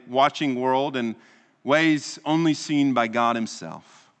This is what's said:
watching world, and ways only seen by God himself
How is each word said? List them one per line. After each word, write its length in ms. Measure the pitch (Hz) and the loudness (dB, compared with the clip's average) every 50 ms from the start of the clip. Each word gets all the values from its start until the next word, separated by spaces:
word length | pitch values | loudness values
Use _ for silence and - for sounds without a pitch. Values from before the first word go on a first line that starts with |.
| - - | -8 -4
watching 460 | 123 135 139 147 - - 156 139 127 | 2 2 2 2 2 0 -4 -2 -2
world, 420 | 123 127 131 131 135 139 151 135 | 0 0 2 2 2 0 -2 -2
and 180 | 127 117 113 107 - - - - _ _ _ _ _ | -2 -4 -4 -4 -8 -14 -20 -20 _ _ _ _ _
ways 560 | - 123 143 156 160 160 156 143 - - - - - | -2 0 2 4 4 4 2 0 -2 -8 -14 -8 -4
only 300 | 147 156 160 165 160 147 | -2 0 2 2 2 0
seen 400 | - - - 151 143 139 139 127 | -2 -2 -2 0 2 2 2 2
by 120 | 120 117 | 0 0
God 300 | 113 110 120 117 117 117 | 0 0 0 0 0 0
himself 760 | 113 110 107 - - 90 80 80 80 - - - - - _ _ _ | -2 -4 -6 -8 -12 -14 -14 -14 -16 -18 -20 -20 -20 -20 _ _ _